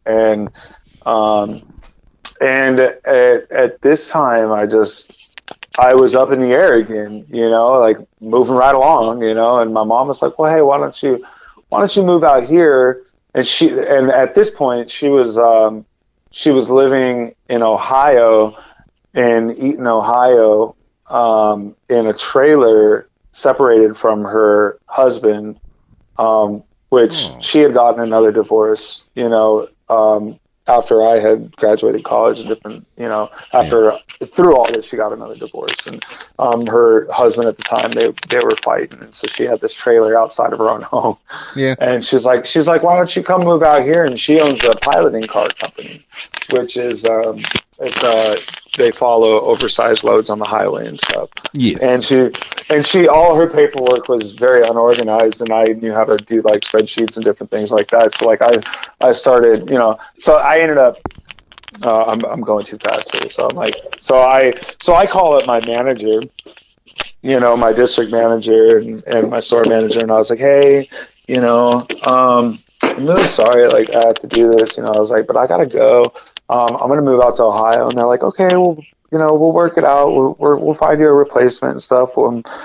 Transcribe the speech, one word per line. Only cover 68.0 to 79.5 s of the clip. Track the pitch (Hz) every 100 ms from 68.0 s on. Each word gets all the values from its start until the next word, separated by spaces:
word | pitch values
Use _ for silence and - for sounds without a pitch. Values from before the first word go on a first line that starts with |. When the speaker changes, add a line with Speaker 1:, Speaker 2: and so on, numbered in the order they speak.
| 110
Speaker 1:
manager | 117 117 117 110 110 113 113
and, | 113 110 -
and | 117 110
my | 117
store | - 120 113
manager, | 113 110 117
and | 113
I | 110
was | 107
like, | 117
"Hey, | 139 143 143 139 135 - - _ -
you | 127
know, | 120 120 120 120 123 - 135
um, | 127 127 120 120 113 _ -
I'm | - - 143
really | 185 147
sorry, | - 110 123 120
like, | 117 113
I | 117
have | 117 110
to | -
do | 117 117
this," | 113 110 -
you |
know, | 110
I | 107
was | 107
like, | 110 110
"But | 120
I | 127
gotta | 90 -
go. | - 120 120 120 - - - -
Um, | 120 120 123
I'm | 127
gonna | 147
move | 139 123
out | 123 120
to |
Ohio." | 113 104 113 117 123
And | 123
they're | 120
like, | 123
"Okay, | - - 185 180
well, | 180 156 147 _ _
you | 160
know, | 156
we'll | 156 165